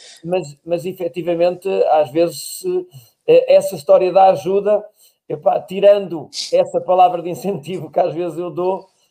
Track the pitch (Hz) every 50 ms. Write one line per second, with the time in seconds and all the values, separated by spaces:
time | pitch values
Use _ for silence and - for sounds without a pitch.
0 | - - - - - 165 180 185 170 143 143 - _ 165 170 170 156 185 185 -
1 | 180 170 170 180 165 175 175 165 170 180 180 175 - 196 190 190 - - 147 156
2 | 156 131 131 160 170 170 151 - - - - - - 185 180 180 180 - - -
3 | - _ _ _ _ - 160 170 170 175 185 190 185 - 196 165 - - 190 185
4 | 185 180 170 190 190 190 190 - - 175 190 202 196 202 214 202 208 - _ _
5 | _ _ _ _ _ - 156 147 147 190 180 - - - 185 196 196 202 202 208
6 | 196 175 170 156 131 - - - - - - 185 180 - - 175 - - 185 185
7 | 180 180 180 170 165 175 170 - - 185 202 160 139 - 190 170 147 151 - -
8 | - - 147 160 175 175 151 156 175 175 156 160 180 185 190 180 170 _ _ _
9 | _ _